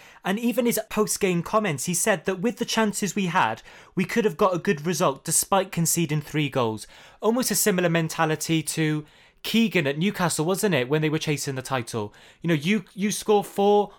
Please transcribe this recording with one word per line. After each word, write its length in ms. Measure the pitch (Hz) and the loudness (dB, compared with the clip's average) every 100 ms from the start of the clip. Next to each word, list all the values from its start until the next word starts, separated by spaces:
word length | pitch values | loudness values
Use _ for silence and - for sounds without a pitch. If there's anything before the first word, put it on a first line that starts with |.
| - - | -20 -8
And 160 | 180 202 | -4 0
even 260 | 240 233 240 | 0 2 2
his 140 | 226 - | 0 -2
post-game 540 | - 202 - 196 170 | -2 0 0 0 0
comments, 420 | 160 220 208 143 - | 0 0 0 -2 -2
he 80 | |
said 300 | 170 226 190 - | -2 0 0 -2
that 140 | 185 | -2
with 180 | 226 - | -2 -2
the 80 | 233 | -2
chances 480 | - 220 202 202 | 0 0 0 -2
we 120 | - 185 | -2 0
had, 360 | 180 113 113 - - - | 2 0 -2 -12 -20 -8
we 120 | - 185 | -4 -2
could 180 | 233 | 0
have 140 | 208 156 | 0 2
got 180 | 196 175 | 2 2
a 40 | |
good 260 | - 160 156 | 0 -2 -2
result 400 | 185 175 135 - | 0 0 0 -2
despite 460 | 156 - - - | -2 2 0 0
conceding 500 | - 165 - 170 151 | 0 0 0 0 -2
three 280 | - 151 147 | -2 -2 0
goals. 380 | 135 113 110 - - - - | 0 0 -2 -10 -20 -20 -4
Almost 300 | 214 240 - | 0 0 0
a 40 | 196 | 0
similar 340 | 214 185 180 | 2 2 2
mentality 760 | 165 160 - 160 156 - 160 | 2 0 0 0 0 0 -2
to 420 | 156 - 156 151 151 _ _ _ | -2 -2 0 -2 -6 _ _ _
Keegan 420 | - 220 226 175 151 | 0 2 2 2 0
at 120 | 147 | 0
Newcastle, 480 | 196 202 175 - 156 | -2 0 -2 0 -2
wasn't 300 | 190 208 151 | 0 0 0
it, 120 | 123 | 0
when 140 | 156 | 0
they 80 | 156 | 0
were 100 | 156 | 0
chasing 360 | - 143 - 131 | -2 -4 -4 -8
the 60 | |
title? 520 | - 135 117 113 104 - - _ | -4 -4 -4 -6 -8 -12 -20 _
You 60 | 170 | -2
know, 60 | |
you, 320 | 160 151 214 - | 0 2 0 -2
you 180 | - 202 | -4 -4
score 320 | - - 208 | -2 0 0
four, 480 | - - 202 208 202 | 0 0 2 4 0